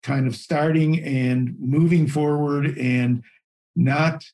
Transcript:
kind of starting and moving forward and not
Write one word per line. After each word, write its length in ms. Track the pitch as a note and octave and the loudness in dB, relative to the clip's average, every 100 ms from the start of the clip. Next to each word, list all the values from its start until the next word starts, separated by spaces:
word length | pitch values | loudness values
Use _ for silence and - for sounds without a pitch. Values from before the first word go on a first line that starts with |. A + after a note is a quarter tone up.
kind 240 | - C3+ C3 | -2 -2 -2
of 80 | G#2+ | -4
starting 640 | - D#3 D#3 D#3+ D#3 D#3+ | -4 0 2 2 2 0
and 520 | D#3 C3+ B2+ B2+ B2 - | -2 -2 0 0 -2 -4
moving 480 | B2+ C#3+ E3 F3 D3 | -2 2 4 4 2
forward 720 | D3+ D3 D3 D3 C#3+ D3 C#3+ | 0 0 0 0 0 -2 -2
and 460 | B2+ B2 B2 A#2+ - _ _ _ _ | 0 0 0 -2 -4 _ _ _ _
not 500 | - B2+ C#3 D#3+ D#3+ - | -2 0 2 0 -2 -12